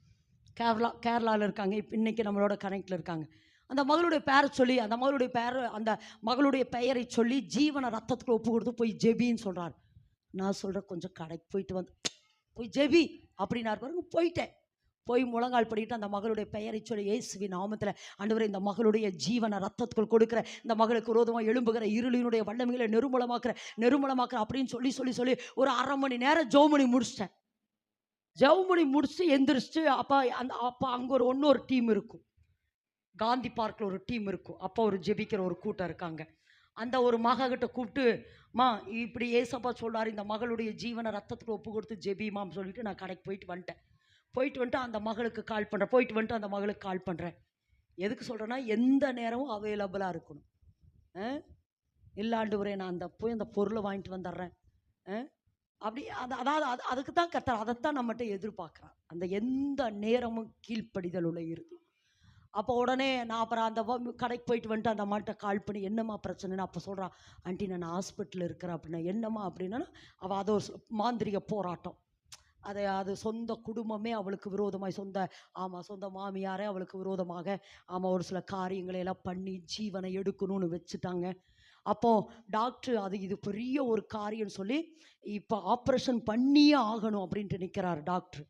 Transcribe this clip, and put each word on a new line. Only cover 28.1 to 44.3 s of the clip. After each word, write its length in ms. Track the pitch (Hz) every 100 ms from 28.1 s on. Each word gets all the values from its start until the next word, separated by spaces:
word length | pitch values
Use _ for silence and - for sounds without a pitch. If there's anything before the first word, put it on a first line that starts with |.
| _ _ -
ஜெபம் 300 | 269 359 370
பண்ணி 160 | 349
முடிச்சு 400 | 294 277 285 - 359
எந்திரிச்சு, 560 | 277 269 277 - 320 311
அப்ப 400 | 247 247 277 254
அந்த, 200 | - 247
அப்ப 340 | - 240 240 262
அங்க 240 | 247 247
ஒரு 160 | 262 247
இன்னொரு 340 | 262 294 262 -
டீம் 220 | 262 233
இருக்கும், 360 | 220 - - _ _ _ _ _ _ _ _ _ -
காந்தி 320 | 220 254 233
பார்க்ல 360 | - 220 202
ஒரு 180 | 202 185 -
டீம் 200 | 240 202
இருக்கும், 320 | 180 - -
அப்ப 240 | 185 -
ஒரு 160 | 220 190
ஜெபிக்கிற 420 | 175 208 214 208
ஒரு 180 | 185 175
கூட்டம் 280 | 214 214 175
இருக்காங்க. 360 | 160 175 160 160 _ _ _ _ -
அந்த 260 | 240 254
ஒரு 160 | 247 233
மக 300 | 233 254 262
கிட்ட 180 | 247 233
கூப்பிட்டு, 360 | - 240 285 247 196 - - _
"மா, 260 | 220 254 208
இப்படி 560 | - 226 233 226 240
ஏசப்பா 360 | 240 247 254 247 233
சொல்றாரு, 260 | 226 226 220
இந்த 180 | 208
மகளுடைய 480 | 202 214 240 226 226
ஜீவனை 360 | 190 220 233 226
ரத்தத்துக்கு 460 | 208 - 226 - 214
ஒப்பு 160 | 226
கொடுத்து 240 | 214 196 214
ஜெபிமான்னு" 500 | 175 196 214 202 196
சொல்லிட்டு 300 | 165 190 190
நான் 120 | 214
கடைக்கு 300 | 180 190 185
போயிட்டு 220 | 190 196 -
வந்துட்டேன். 360 | 180 175 - _ _ _ _ _